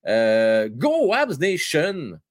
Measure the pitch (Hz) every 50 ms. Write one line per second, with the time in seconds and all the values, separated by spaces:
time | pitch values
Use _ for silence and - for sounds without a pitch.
0 | _ - 107 113 113 110 110 113 113 110 110 110 110 110 107 120 139 - 311 330
1 | 285 185 214 262 294 254 180 131 170 196 190 170 - - - 151 160 196 196 185
2 | 151 104 87 80 _ _